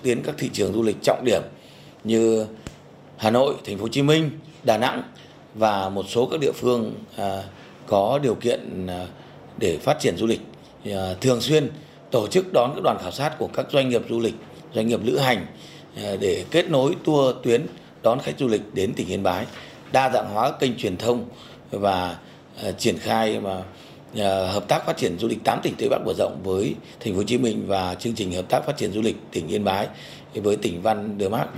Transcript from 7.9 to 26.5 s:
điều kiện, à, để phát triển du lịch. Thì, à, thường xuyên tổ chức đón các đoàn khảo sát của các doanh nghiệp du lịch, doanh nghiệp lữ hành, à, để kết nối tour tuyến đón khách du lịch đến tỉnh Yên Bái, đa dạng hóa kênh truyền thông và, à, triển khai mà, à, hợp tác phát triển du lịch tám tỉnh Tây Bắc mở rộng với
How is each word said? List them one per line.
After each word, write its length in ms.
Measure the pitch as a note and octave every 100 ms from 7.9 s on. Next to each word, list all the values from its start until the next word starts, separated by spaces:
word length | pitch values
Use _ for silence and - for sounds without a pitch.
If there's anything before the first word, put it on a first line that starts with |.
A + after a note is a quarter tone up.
| G2+ G2+ C#3
điều 120 | C#3 F#2+
kiện, 520 | A#2+ A#2 - F#2 F#2
à, 180 | F2+ F2+ - - - - -
để 200 | G2+ D#2+
phát 220 | - D3
triển 180 | B2+ E2+
du 100 | A2
lịch. 140 | A2 - - - -
Thì, 80 | G#2
à, 220 | G2 F#2 F#2
thường 200 | C3 A#2+
xuyên 280 | B2 D#3 C3 - - - -
tổ 160 | B2 G#2
chức 260 | F#3 F#3
đón 180 | C#3 A#2+ D3+
các 60 |
đoàn 140 | D#3+ G#2
khảo 100 | F#2
sát 280 | F2+ D3 -
của 80 | F#2+
các 180 | - C3
doanh 180 | C#3+ C3
nghiệp 120 | A#2+ -
du 100 | A#2
lịch, 160 | A2+ - - - -
doanh 140 | A2+ A2
nghiệp 120 | A2
lữ 140 | A2 C#3+
hành, 280 | C3+ A2+ E2 - - - - -
à, 200 | G2+ G2
để 260 | G2+ E2+ -
kết 180 | D#3+ -
nối 260 | C#3 C3+ F3+
tour 320 | - D3+ B2+ A#2+
tuyến 220 | B2+ A#2 E3 - - -
đón 180 | A#2 B2
khách 200 | - -
du 80 | C3+
lịch 140 | G#2+ -
đến 200 | - F#2+
tỉnh 140 | - F2+
Yên 160 | F#2+
Bái, 220 | G2 F2+ A2 - - - -
đa 180 | B2+ C3
dạng 200 | B2+ G#2+
hóa 180 | G#2 B2+
kênh 260 | D3+ C3+ A2+
truyền 200 | G#2 F2+
thông 280 | A2+ B2 - - - - -
và, 460 | G#2 G2+ F#2 F2+ E2 - - - -
à, 80 | G#2+
triển 260 | F#2 A#2 F2
khai 420 | A2+ A2+ A2 A2
mà, 240 | G2+ F#2+ F#2 - - - - A2
à, 340 | G2+ F#2+ F#2
hợp 160 | G2+ -
tác 180 | D#3+ -
phát 120 | E3
triển 220 | A2+ E2+
du 80 | A2+
lịch 160 | A2+
tám 160 | - A2+
tỉnh 100 | E3+ G2
Tây 120 | A#2
Bắc 120 | - -
mở 80 | F2
rộng 240 | F#2+ -
với 320 | F#2+